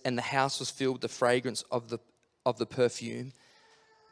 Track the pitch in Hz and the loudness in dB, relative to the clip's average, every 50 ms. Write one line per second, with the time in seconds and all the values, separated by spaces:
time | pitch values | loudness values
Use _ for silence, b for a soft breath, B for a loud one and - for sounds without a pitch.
0 | - 131 123 120 120 - 139 135 135 139 - - 131 - - - 135 131 131 123 | -2 -2 0 0 -2 0 2 2 2 2 0 -2 -6 -6 -4 -2 0 0 0 -2
1 | - 117 - - 127 120 123 127 120 131 110 - - - - 120 117 113 117 113 | -4 -6 -2 2 4 4 4 4 2 -2 -6 -6 -6 -4 -4 -4 -4 -4 -8 -8
2 | _ _ _ _ _ _ _ _ - 123 117 - 117 - - 131 123 117 - - | _ _ _ _ _ _ _ _ 0 0 0 0 -2 -2 2 2 2 2 2 -2
3 | 117 117 113 120 123 135 - b b b b b b b b b b b b b | -8 -8 -8 -8 -8 -10 -14 b b b b b b b b b b b b b
4 | b _ | b _